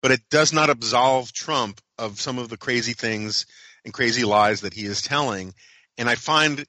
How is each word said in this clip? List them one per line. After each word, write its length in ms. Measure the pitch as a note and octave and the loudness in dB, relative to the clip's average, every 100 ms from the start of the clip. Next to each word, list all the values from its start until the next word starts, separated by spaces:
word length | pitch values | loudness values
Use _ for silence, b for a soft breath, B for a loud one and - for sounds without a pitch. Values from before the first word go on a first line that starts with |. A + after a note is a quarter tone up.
But 100 | C3 | 2
it 100 | C3 _ | 0 _
does 240 | - D#3 | 2 4
not 160 | D#3 D3+ | 4 2
absolve 640 | B2+ A2+ A#2+ C3 C3 B2 | 2 0 2 4 2 -2
Trump 480 | - - D3 A2+ G2+ _ - | -12 -4 -2 -2 -6 _ -10
of 240 | A2+ G#2 | -8 -6
some 160 | - B2+ | -8 -6
of 120 | A#2 | -8
the 80 | A2+ | -10
crazy 360 | - A#2+ A#2 | -2 -2 -2
things 540 | A#2+ A2+ G#2+ G#2+ G#2+ - B B B | -4 -4 -4 -4 -4 -6 B B B
and 100 | A2 | -18
crazy 300 | - A#2 A#2 | -2 0 2
lies 380 | A2+ G#2 G#2 G2+ | 2 4 4 2
that 120 | G2+ A2 | -4 -8
he 100 | G2+ | -6
is 160 | G2+ | -6
telling. 540 | - C#3+ C#3+ G2+ F#2+ F#2 b b b - | -2 -2 -2 -4 -8 -16 b b b -4
And 100 | A#2+ | -2
I 60 | |
find 460 | A#2 - D#3 D3+ C#3+ | -2 2 2 4 0